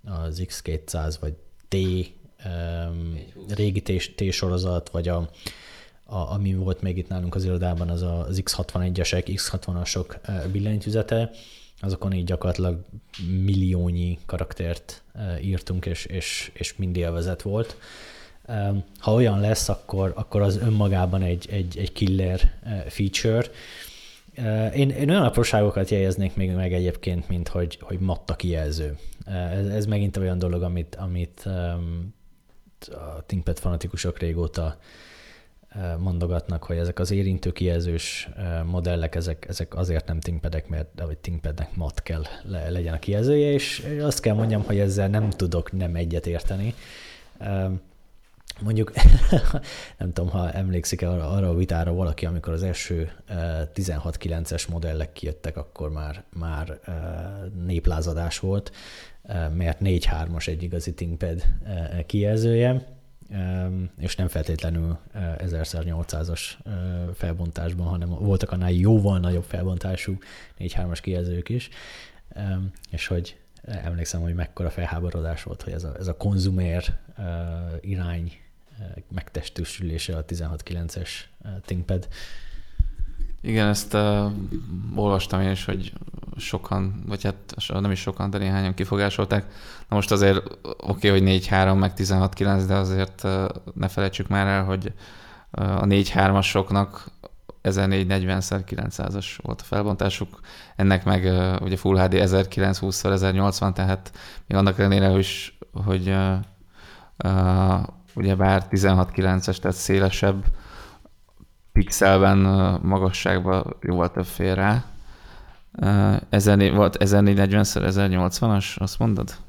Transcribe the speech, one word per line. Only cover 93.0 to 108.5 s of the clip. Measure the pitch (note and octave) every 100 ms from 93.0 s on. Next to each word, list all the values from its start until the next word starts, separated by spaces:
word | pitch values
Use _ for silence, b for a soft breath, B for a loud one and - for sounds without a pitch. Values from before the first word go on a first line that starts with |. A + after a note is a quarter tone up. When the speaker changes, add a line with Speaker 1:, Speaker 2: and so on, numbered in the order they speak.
| F#2+ -
Speaker 2:
ö, | F#2+ F#2+ F#2+ F2+ -
ne | - G2
felejtsük | - G2 - F#2
már | G2 G2
el, | G2
hogy, | F#2+ F#2 G2+ - B B B B B
ö, | G#2+
a | G2 F#2+
négy | G2+ G2 G2
hármasoknak | - F#2+ G2 F#2+ G2 F#2+ G2+ G2 - - - - - - -
ezer | - F#2+ G2
négy | F#2+ F#2
negyven | G2 F#2 F#2
szer | F#2+ G2
kilencszázas | F#2+ - - - - G2 - -
volt | - A2+
a |
felbontásuk, | - G#2 G#2 F#2 F#2+ - F#2+ - B B B
ennek | - G2 F#2
meg, | F#2+ F#2+
ö, | F#2 F#2 F#2 F#2
ugye | F#2
Full | F#2 - F#2+
H | F#2
D |
ezerkilenc | F#2 F#2 F#2+ F#2 - F#2+ F#2
húsz | G2
szer | F#2+ G2
ezernyolcvan, | G2 F#2+ F#2 G2 - G2
tehát | F#2+ F#2+ F#2+ - B B B -
még | G2
annak | G2 F#2+
ellenére | G2 G2 F#2+ F#2+
is, | F#2+ - - - - -
hogy, | G2+ F#2 F#2
ö, | F#2+ F#2+ F#2+ - - - B B B B -
ö, | - F#2+ F#2 F#2+ F#2+ F#2 F2 - -
ugyebár | - G2 F#2+ F#2+